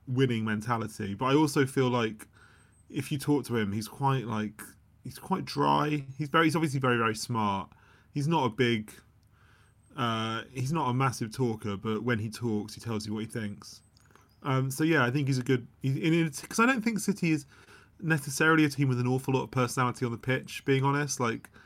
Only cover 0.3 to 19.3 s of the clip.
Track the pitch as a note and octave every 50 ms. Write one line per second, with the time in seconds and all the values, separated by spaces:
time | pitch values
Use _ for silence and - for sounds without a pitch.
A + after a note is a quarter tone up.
0.3 | A#2+ A2+ A2 A2 G#2+ G#2 G#2 A#2+ B2 A2+ A2+ G#2+ - - G#2+ G2 G2 F#2+ C3 B2+
1.3 | C3+ D3+ D#3 C#3+ C3+ D3+ C3+ C3 - C#3 C3 B2 B2 B2 A#2 A2 G#2+ - - -
2.3 | _ - - - - - - - _ _ _ _ - D3 C3+ - D#3 C#3 - D3
3.3 | D3 C#3+ A#2+ - A#2+ A#2 G#2+ G2 G2 A2+ G#2+ A2 - - C3+ C3+ C3+ C3+ G#2+ A#2
4.3 | A2 G#2+ G#2+ G#2 G#2 - - - - - _ _ _ _ _ B2 - - - -
5.3 | F#3+ F#3 C3+ - - D3 C#3+ C#3+ C#3+ D3 D3 D3+ D3+ D3 C#3 C3+ - - D#3 C#3
6.3 | - E3 E3 D#3 C#3 E3+ D#3+ D3+ B2+ C#3 B2+ B2+ B2 A#2 A2+ A2 A2 A2 - -
7.3 | A#2+ A2+ G#2+ G#2 G2 F#2+ E2+ - - - _ _ - - _ _ _ D3 C#3 D#3
8.3 | E3+ D#3+ C3 A#2+ G#2+ - B2+ A#2+ A#2 A2 G#2+ - - - - _ _ _ _ _
9.3 | _ _ _ _ _ _ _ _ _ _ _ _ - - B2 A#2 A2+ A2 A2 A2+
10.3 | A2+ A2+ A2 - B2+ C3 B2+ C3 E3 E3 C#3+ B2+ A#2+ B2+ C#3 C3 A2 - A#2+ G#2+
11.3 | G#2+ - C3 A#2+ A2+ G#2+ - G#2 G2+ F#2+ - A2+ G#2+ G#2 G#2+ A#2+ A#2+ G#2+ A2 A#2
12.3 | G#2+ - A#2+ A#2+ G#2+ G#2 G#2 G#2+ - - - A#2 A2+ G#2 G#2+ G#2 G#2 A2 A2 G#2
13.3 | - A#2+ A2 G2+ G2+ - - - - - _ _ _ _ _ _ _ - _ _
14.3 | _ _ - D3 C3+ C3 C3 C3+ C3+ - D#3 D#3+ E3 D3 B2 A#2+ B2 D3 C#3+ C3
15.3 | C3+ B2+ B2 - C3+ B2 A#2 - - _ - C3+ C3+ - G3+ D#3+ D#3+ E3+ E3 D#3+
16.3 | C#3 - - - - G#3+ A3+ B3 C4+ B3 G#3 A#3+ A3+ G3 - - F#3+ - - E3
17.3 | D#3 D3 C#3 - - - - - - - - _ _ _ - D#3 D#3+ D3+ - C#3+
18.3 | C3 - D#3 D#3+ D#3+ D#3 D#3 D3 C#3 - C#3+ C3 B2+ A#2+ B2 B2 B2+ C3 C3 -